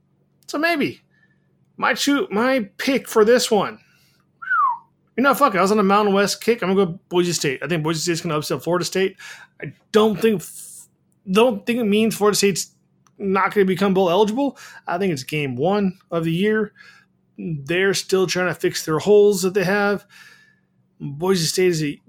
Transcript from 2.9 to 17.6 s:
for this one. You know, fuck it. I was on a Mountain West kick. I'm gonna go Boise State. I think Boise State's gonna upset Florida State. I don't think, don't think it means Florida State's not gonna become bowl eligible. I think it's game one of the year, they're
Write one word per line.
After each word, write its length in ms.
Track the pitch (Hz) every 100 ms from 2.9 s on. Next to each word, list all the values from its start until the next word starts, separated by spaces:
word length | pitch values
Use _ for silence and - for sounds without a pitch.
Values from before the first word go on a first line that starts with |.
| 269 -
for 180 | 226 214
this 240 | 247 -
one. 300 | 208 135 110 _ _ _ _ _ _ 1077 1077 1077 932 - _ _ -
You 80 |
know, 100 | 277
fuck 200 | 240 277
it. 60 | 190
I 20 |
was 100 | 190
on 80 | 214
a 40 |
Mountain 300 | 190 202 208
West 280 | 196 196 -
kick. 200 | - 233
I'm 120 | 180
gonna 140 | 190 185
go 120 | 180 -
Boise 240 | 180 175
State. 300 | 160 151 131
I 40 | 139
think 160 | 170
Boise 160 | 156 165
State's 220 | 170 165
gonna 140 | 175 151
upset 280 | 147 147
Florida 200 | 165 175
State. 320 | 165 185 190 - - - - -
I 100 | 151 - _
don't 280 | 214 220 196
think, 240 | 226 202 - - - - - _ _ _ -
don't 340 | 185 247 202 -
think 140 | 240
it 60 | 220
means 300 | 208 220 -
Florida 200 | 208 190
State's 360 | 202 185 - _ _ _ _ -
not 340 | 196 196 185
gonna 120 | 208 185
become 280 | 180 202
bowl 160 | 190 185
eligible. 480 | 175 214 226 285 269 - - -
I 100 | 175
think 160 | 196
it's 100 | 147
game 320 | 131 151 143 120
one 440 | 165 202 196 180 _
of 120 | 170
the 80 | 165
year, 420 | 165 208 214 208 - - - _ _ _ -
they're 560 | 185 151